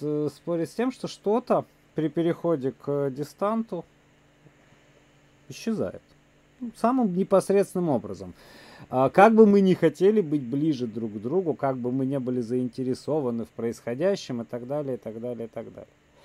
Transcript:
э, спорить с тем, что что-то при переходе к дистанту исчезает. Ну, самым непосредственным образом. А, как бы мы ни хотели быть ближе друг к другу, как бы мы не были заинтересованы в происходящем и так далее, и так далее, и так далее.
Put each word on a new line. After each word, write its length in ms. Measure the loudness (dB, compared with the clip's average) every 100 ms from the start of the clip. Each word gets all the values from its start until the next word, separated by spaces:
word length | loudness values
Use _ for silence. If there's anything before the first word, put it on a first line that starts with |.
э, 280 | -4 -2 -4
спорить 360 | -6 -6 -4 -4
с 40 |
тем, 160 | -2 -4
что 160 | -4 -10
что-то 600 | -6 -2 -2 2 0 0 _ _
при 140 | -4 -4
переходе 640 | 0 -2 0 0 0 -2
к 380 | -6 -4 -2 -2
дистанту 720 | -4 -10 -4 -2 -2 -4 -8 -12 _ _ _ _ _ -20 _ _ _ _ _ _ _ _ _ -20
исчезает. 540 | -10 -6 -4 -4 -6 _ _ _ _ _ -14
Ну, 100 | -14 -2
самым 380 | 0 2 0 0
непосредственным 760 | 2 2 4 2 2 -2 0
образом. 440 | 0 -2 -12 -14 -18 -20 -20 -20 -20 -6
А, 220 | 0 2
как 240 | 8 8
бы 120 | 10 8
мы 140 | 8
ни 140 | 6
хотели 460 | 4 2 4 4 4
быть 220 | 2 -2
ближе 440 | -2 -2 0 0 -4
друг 260 | -6 -8
к 40 | -6
другу, 340 | -4 -2 -2
как 220 | -2 -2 -2
бы 160 | -2
мы 140 | -2 -2
не 120 | -2
были 220 | -2 -4
заинтересованы 1040 | -2 -2 -4 -4 -4 -4 -4 -2 -2 -4
в 40 | -8
происходящем 920 | -6 -6 -6 -8 -4 -2 -2 -4 -8
и 20 |
так 220 | -8 -10 -8
далее, 280 | -6 -6
и 40 | -8
так 220 | -8 -10
далее, 260 | -10 -8 -10
и 40 |
так 220 | -12 -14
далее. 160 | -16 -20 _ _ _